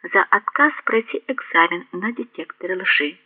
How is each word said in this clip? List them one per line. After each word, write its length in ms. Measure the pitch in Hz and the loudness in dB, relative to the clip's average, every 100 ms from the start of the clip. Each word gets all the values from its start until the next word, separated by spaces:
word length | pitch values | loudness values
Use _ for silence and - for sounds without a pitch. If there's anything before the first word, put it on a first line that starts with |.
за 200 | 175 196 | 2 2
отказ 500 | - 202 - - 294 - - | 4 2 0 2 2 2 0
пройти 360 | 226 226 - - | 0 0 -10 -6
экзамен 580 | 262 - 170 170 175 175 | -8 -2 2 2 0 -8
на 180 | 180 208 | -6 -6
детекторе 680 | 240 233 - 165 - 180 185 | -6 -10 -10 -12 -10 -6 -4
лжи. 380 | 185 - 147 175 | 0 2 0 -6